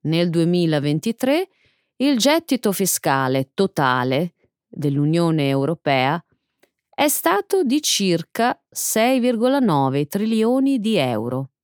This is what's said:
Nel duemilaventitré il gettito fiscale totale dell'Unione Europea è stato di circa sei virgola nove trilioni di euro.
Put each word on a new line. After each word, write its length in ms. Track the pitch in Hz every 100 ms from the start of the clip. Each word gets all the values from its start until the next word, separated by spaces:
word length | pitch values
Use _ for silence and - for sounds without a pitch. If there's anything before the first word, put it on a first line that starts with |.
Nel 280 | - 165 175
duemilaventitré 1160 | 165 165 175 165 151 143 151 226 226 262 302 381 _ _ _ _ _
il 200 | 269 262
gettito 540 | 262 330 - 247 214
fiscale 800 | 185 185 - 160 139 131 135 135
totale 840 | - 196 - 135 127 127 131 175 _ _ _ _
dell'Unione 800 | - 143 139 147 165 170 160 139
Europea 760 | 135 139 165 147 135 131 165 _ _ _ _ _ _ _
è 200 | - 294
stato 560 | - 330 392 392 392
di 180 | 277 294
circa 800 | - - 196 170 - - 240 - _
sei 480 | - - 226 233 262
virgola 400 | 247 226 247 277
nove 480 | 233 147 135 139 151
trilioni 720 | 202 220 220 220 262 269 269
di 180 | 208 208
euro. 540 | 127 110 117 131 135 _